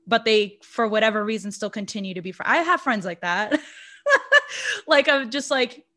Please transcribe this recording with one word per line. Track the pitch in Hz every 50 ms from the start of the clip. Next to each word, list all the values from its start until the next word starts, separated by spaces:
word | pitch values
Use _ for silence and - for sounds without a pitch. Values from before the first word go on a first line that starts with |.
| _
but | - 226 226 220
they, | 226 220 214 208 202 - _ -
for | - - 240 226
whatever | 208 214 214 220 220 214 214 208
reason, | 214 226 202 185 208
still | - - 214 202
continue | - 214 196 - - 208 190 190 175
to | 185
be | 165 190
fri-, | 180 - -
I | 214 254
have | 339 330 339 349 330
friends | - 277 233 202 175
like | 185 170 -
that. | 185 175 175 196 214 208 294 302 -
<laughs> | - - - - - - - - 571 554 - - - 554 571 571 - - - - - - 415 -
Like, | 311 311 285 - 311
I'm | 277 277 262 220
just, | 254 285 269 -
like, | 285 262 247 - - - - _ _